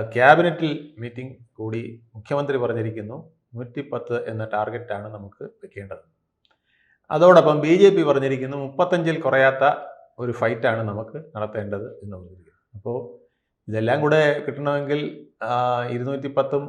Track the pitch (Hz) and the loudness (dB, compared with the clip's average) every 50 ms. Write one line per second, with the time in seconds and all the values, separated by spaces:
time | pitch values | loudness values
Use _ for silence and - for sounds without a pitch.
0 | 110 113 113 120 123 139 156 165 170 175 160 - 165 151 135 - - - - 110 | -4 -2 2 6 8 10 10 8 6 2 0 -2 -4 -4 -4 -6 -10 -14 -16 -14
1 | 117 120 117 123 127 135 - - - _ _ - 110 110 113 117 117 - 113 113 | -14 -12 -12 -14 -14 -14 -16 -20 -20 _ _ -12 -10 -8 -8 -8 -8 -10 -14 -18
2 | _ _ - 110 104 - 147 143 143 139 135 127 123 117 113 117 110 110 107 110 | _ _ -20 -16 -8 -6 -4 -4 -2 -2 -2 -2 -2 -2 -2 -2 -4 -6 -6 -8
3 | 104 107 123 156 160 - _ _ _ _ - 113 123 120 - 147 139 - 123 120 | -10 -12 -14 -16 -18 -20 _ _ _ _ -14 -14 -14 -12 -10 -12 -10 -8 -8 -8
4 | - - 120 120 120 - 113 110 110 107 104 104 107 110 113 117 117 113 104 101 | -6 -6 -6 -6 -4 -6 -8 -8 -8 -6 -4 -4 -4 -4 -6 -8 -8 -8 -10 -10
5 | 104 107 107 101 98 101 - - - - - _ - - - 104 98 95 92 - | -10 -12 -14 -14 -16 -18 -16 -16 -18 -18 -18 _ -20 -20 -16 -16 -16 -14 -16 -18
6 | - _ _ _ _ _ _ _ _ _ _ _ _ _ _ _ _ _ _ _ | -18 _ _ _ _ _ _ _ _ _ _ _ _ _ _ _ _ _ _ _
7 | _ - - 156 170 180 180 165 160 156 151 151 147 156 170 185 202 196 175 170 | _ -6 2 6 8 8 10 10 8 6 4 2 4 4 6 8 8 8 8 6
8 | 160 147 139 139 135 135 135 123 131 131 143 143 139 135 - - 175 175 180 170 | 4 2 2 2 2 0 -2 -2 -4 -6 -8 -8 -10 -6 -2 -2 0 0 0 0
9 | 165 165 156 - - 131 131 135 131 135 135 - 135 143 - - - - - - | 0 0 -2 -2 0 2 4 4 4 4 4 4 4 4 4 2 -4 -14 -18 -20
10 | - _ _ - 123 120 117 - 123 117 117 117 131 123 113 113 113 107 101 104 | -20 _ _ -8 -8 -6 -4 -2 -2 -2 -2 0 0 0 0 0 -2 -4 -6 -8
11 | 113 - - 151 - - - 104 104 107 - 110 101 101 101 98 107 - - - | -8 -10 -12 -16 -16 -12 -10 -8 -8 -6 -6 -8 -8 -8 -8 -8 -10 -12 -14 -16
12 | - 104 98 90 90 90 92 92 _ _ _ _ _ _ - 104 - 123 120 123 | -16 -16 -16 -16 -18 -20 -20 -20 _ _ _ _ _ _ -20 -14 -10 -8 -8 -8
13 | 120 120 - - _ _ _ _ _ _ _ _ _ - 107 110 113 113 131 151 | -10 -12 -18 -20 _ _ _ _ _ _ _ _ _ -8 -4 -2 -2 0 0 0
14 | 151 147 156 156 151 147 143 147 - 139 131 143 147 143 143 143 143 135 147 147 | 2 2 2 4 4 2 2 0 -4 -8 -8 -6 -4 -4 -4 -4 -4 -4 -4 -4
15 | 147 - - - - - _ - 110 117 123 123 123 123 123 120 123 123 120 120 | -4 -6 -10 -14 -18 -20 _ -10 -6 -4 -2 -2 0 -2 -2 -2 -4 -4 -6 -6
16 | 123 135 139 135 135 135 - 135 135 135 147 139 143 | -6 -6 -6 -6 -8 -4 -2 -2 -2 0 -2 -4 -4